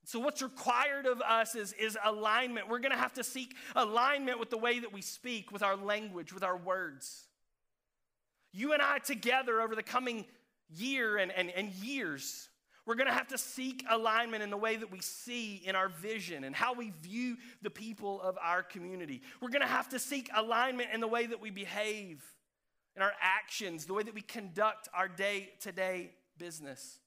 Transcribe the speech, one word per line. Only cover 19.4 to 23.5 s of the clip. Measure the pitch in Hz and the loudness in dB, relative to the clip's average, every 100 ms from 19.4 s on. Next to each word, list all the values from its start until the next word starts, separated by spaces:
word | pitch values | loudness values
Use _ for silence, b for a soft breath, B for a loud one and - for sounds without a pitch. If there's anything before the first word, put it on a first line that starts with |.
We're | 247 | -2
gonna | 277 254 | 2 4
have | 254 - | 2 0
to | 262 | -4
seek | - 285 226 | -2 -4 0
alignment | 214 220 226 254 254 233 | 0 2 4 2 0 -2
in | 220 | -2
the | 226 | 0
way | 233 233 | 0 0
that | 226 | -4
we | 214 | -8
behave, | 196 190 202 214 214 196 151 - - _ _ _ _ _ - | -8 -6 -2 -2 -4 -8 -14 -18 -20 _ _ _ _ _ 2
in | |
our | 135 - | 2 4
actions, | 180 196 214 | 4 4 0